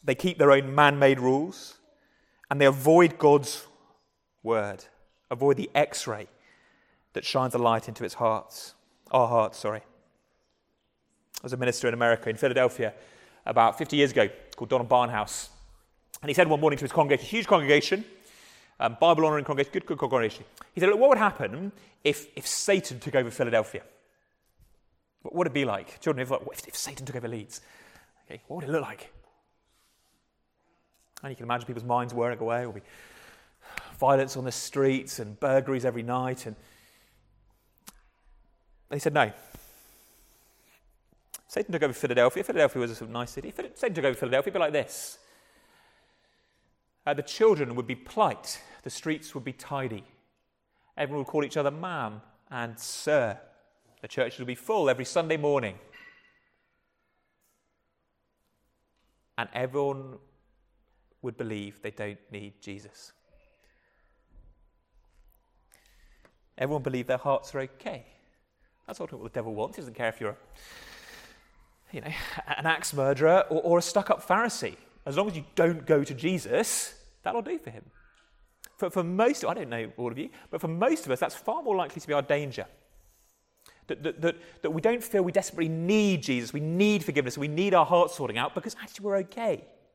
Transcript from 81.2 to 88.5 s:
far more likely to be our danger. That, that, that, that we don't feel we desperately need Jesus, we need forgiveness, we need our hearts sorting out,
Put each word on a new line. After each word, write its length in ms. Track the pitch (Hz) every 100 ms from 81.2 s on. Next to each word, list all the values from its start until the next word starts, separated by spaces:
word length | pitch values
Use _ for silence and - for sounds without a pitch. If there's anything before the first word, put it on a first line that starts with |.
| 147 -
far 260 | - 277
more 140 | 277 190
likely 260 | 160 -
to 60 | -
be 60 |
our 80 | 143
danger. 440 | 139 147 147 120 95 _ _ _ _ _ _ _ _ _ - _ -
That, 140 | -
that, 180 | 151 127
that, 140 | 165 160 - -
that 80 | 151
we 100 | 160
don't 220 | 220 240
feel 180 | 226 202
we 100 | 180
desperately 380 | 196 - - 160
need 540 | 160 170 214 208 180
Jesus, 280 | 135 127 117
we 80 | 147
need 460 | 156 170 208 208 170
forgiveness, 320 | 147 127 135
we 100 | 143
need 260 | 151 196
our 120 | 185 156
hearts 300 | 175 175 -
sorting 220 | 127 113
out, 180 | 135